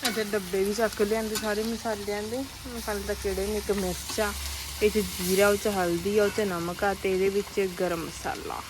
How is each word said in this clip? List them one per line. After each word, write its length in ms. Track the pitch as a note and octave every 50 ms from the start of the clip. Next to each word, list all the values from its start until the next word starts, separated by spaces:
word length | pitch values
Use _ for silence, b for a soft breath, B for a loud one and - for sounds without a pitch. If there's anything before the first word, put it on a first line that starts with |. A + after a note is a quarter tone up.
| - B3
ਅਤੇ 160 | G3+ A3 G#3+
ਡੱਬੇ 380 | G3+ G#3 G#3 F#3+ F3 F#3 F#3+ F#3+
ਵੀ 100 | G3+ G#3
ਚੱਕ 280 | A3 A3+ G#3 - -
ਲਿਆਂਦੇ 340 | G#3+ G3+ A3 A3 A3 G#3+ G#3+
ਸਾਰੇ 260 | G#3 G#3 G#3+ G#3 G#3
ਮਸਾਲਿਆਂ 600 | A3 A3+ A#3 A3 - A3+ G#3+ G3+ G3+ G3+ G#3 G#3
ਦੇ। 160 | G#3 G#3+ A#3 C4 C4+ C4+ - - -
ਮਸਾਲੇ 360 | B3+ A#3+ A#3 A3 A3+ G#3 G3+ G3
ਤਾਂ 80 | G3+ G3+
ਕਿਹੜੇ 320 | G3+ - G3+ F#3+ F#3+ F#3+
ਨੇ, 100 | G3+ G#3+
ਇੱਕ 140 | G#3 G3+ -
ਮਿਰਚ 480 | G3+ G3+ F#3+ F#3 F3 - - - - -
ਆ, 120 | G#3+ G3+ G#3 - B B B B B B - -
ਇਹ 80 | G#3 G#3+
'ਚ 80 | G3+ G#3+
ਜੀਰਾ, 500 | G3+ F#3 - - F3+ F3+ F#3+ F#3+ G3+ G3+
ਉਹ 80 | G#3
'ਚ 120 | G3+ - A3
ਹਲਦੀ 500 | G3+ F#3+ F3+ F3 E3+ E3+ E3+ G3 G#3 G#3+
ਆ, 60 | G#3
ਉਹ 60 | G3+
'ਚ 100 | G3+ -
ਨਮਕ 440 | G#3+ G3 F3+ E3+ E3+ F3 F3 - G#3
ਆ 100 | G3+ G3
ਤੇ 180 | G3 - G3
ਇਹਦੇ 160 | F#3+ F#3 F#3+ G3
ਵਿੱਚ 320 | G3 G3+ F#3+ - - G#3 G3 F#3+ F3 F3
ਗਰਮ 240 | F#3 F3+ F3 E3+ D#3
ਮਸਾਲਾ। 560 | D3+ D#3 - - - - - - - A1+ - -